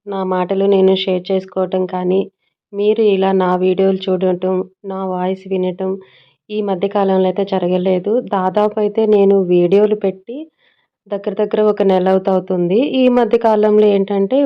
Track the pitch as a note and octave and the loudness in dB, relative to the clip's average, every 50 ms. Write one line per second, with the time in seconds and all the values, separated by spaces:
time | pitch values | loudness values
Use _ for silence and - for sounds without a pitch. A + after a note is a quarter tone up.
0 | - G#3 G3 G3 F#3+ F#3 F#3 F#3 F3+ F3+ G3 G3 G3 G3+ G3 F#3+ F#3+ F#3+ F#3+ F#3 | -12 -8 -6 -4 -4 -2 -2 -2 -2 -2 0 0 2 2 4 4 4 4 2 2
1 | - F#3+ F#3 F3+ F#3 - F#3+ F#3+ F#3+ F#3+ - F#3+ F#3 F3+ F#3+ F#3 F#3 F3+ F#3 F3+ | 0 -2 -4 -4 -2 -2 -4 -4 -4 -4 -4 -4 -4 -2 -2 -4 -4 -4 -4 -4
2 | F3+ F3+ F#3 F#3+ F#3+ F#3+ _ _ _ _ _ _ _ _ G3+ G3+ G3+ G#3 G#3+ A3+ | -2 -2 0 -2 -2 -4 _ _ _ _ _ _ _ _ -6 -2 0 0 2 2
3 | A3 G#3 G3 F#3+ F#3+ G3 G3 F#3+ F#3 F3+ F#3 F3+ F#3 F#3 F#3 F#3 F#3+ F#3+ F#3+ F#3+ | 2 2 2 2 2 2 2 2 2 0 0 0 0 0 0 2 2 0 0 -2
4 | F#3+ F#3+ F#3 F3+ F#3 F#3 F3+ F3+ F#3 F#3 F#3+ F#3 F#3 F#3 _ _ - G3 F#3+ F#3+ | -2 -4 -2 0 0 -2 -2 -2 -2 -2 -2 -4 -4 -6 _ _ -12 -10 -8 -8
5 | F#3+ F#3 F#3 F3+ F3+ F#3 F#3+ F#3+ F#3+ F#3 F#3+ F#3 F#3 F#3 F3+ F#3 F#3+ F#3+ F#3+ F#3+ | -6 -6 -4 -4 -4 -4 -4 -6 -8 -6 -4 -4 -4 -4 -4 -6 -6 -6 -6 -8
6 | - - _ _ _ _ _ _ _ - G#3 G#3+ G#3 G3+ F#3+ F3+ G3+ G3 G3 G#3 | -12 -18 _ _ _ _ _ _ _ -10 -6 -6 -4 -4 -4 -4 -4 -2 -2 0
7 | G3 F#3+ F#3+ F#3 F#3+ F#3 F#3 G3+ G3 G3 G3 F#3 F#3 F3+ F#3 F#3 F3+ F#3+ F#3 F3+ | 0 0 2 0 0 0 -2 -2 -4 -2 -2 -2 -2 -2 -2 0 0 0 -2 -2
8 | F3+ G3+ A3 B3+ G3+ F#3+ G#3 F#3+ F#3 F#3 F#3 G#3 G#3 G#3+ G#3 A3 G#3 G3+ G3+ A3 | -2 -2 -2 -2 -2 -2 -2 -2 -2 0 0 0 0 0 0 -2 -4 -2 0 0
9 | A3 G#3+ G#3 G3+ G3 G3 G3 G3 F#3 F3 F3+ F3 F3 F3 F#3+ G3+ G#3 G3+ G#3+ G#3 | 2 4 4 4 4 4 4 4 2 2 2 2 2 4 4 4 2 2 0 0
10 | - F#3+ F#3+ F#3+ _ - B3 D4 D#4+ D#4+ _ _ _ _ _ _ _ _ _ _ | -2 -4 -6 -6 _ -14 -14 -12 -14 -16 _ _ _ _ _ _ _ _ _ _
11 | _ - G3+ G3 G3+ G#3+ G3 G#3 G#3+ G#3 - G#3 G#3+ G#3+ G#3 G#3 G3+ G3 F#3 F#3 | _ -10 -10 -8 -6 -6 -4 -4 -4 -2 0 0 2 2 2 2 2 2 2 2
12 | F#3 F#3+ F#3+ F#3+ F#3+ G3 F#3+ F#3 F#3 F#3 F#3 F3 F3 E3+ F#3 A#3 C#4+ D4+ C4 C4 | 2 2 2 2 2 0 0 0 0 -2 -2 -2 0 0 2 0 0 0 2 2
13 | B3+ B3+ B3 B3 A#3+ - A#3+ A#3 A#3 A3 A3 G#3 G#3 G#3+ G#3 G#3+ G#3+ G#3 G3+ G3 | 2 4 4 2 2 2 2 2 2 2 2 2 2 4 4 4 4 4 2 2
14 | G3 G3+ G3+ G3 G3 G3 B3+ C#4+ C#4+ | 0 0 -2 -2 -2 0 0 0 0